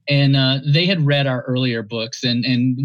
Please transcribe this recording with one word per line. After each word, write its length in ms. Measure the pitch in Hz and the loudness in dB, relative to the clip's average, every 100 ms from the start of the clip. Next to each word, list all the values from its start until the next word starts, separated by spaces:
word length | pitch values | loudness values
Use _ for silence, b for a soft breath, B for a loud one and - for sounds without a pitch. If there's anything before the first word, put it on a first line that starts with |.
| - | -2
and, 260 | 143 139 139 | 2 4 4
uh, 240 | 131 135 147 | 2 0 0
they 200 | 151 180 | 2 2
had 200 | 185 143 | 2 2
read 200 | 143 135 | 2 0
our 140 | 127 | -2
earlier 380 | - 127 127 113 | -2 -2 0 -2
books 420 | 104 113 113 - | -6 -8 -8 -6
and, 220 | 123 120 123 | -2 -2 0
and 320 | 123 127 127 | 0 0 0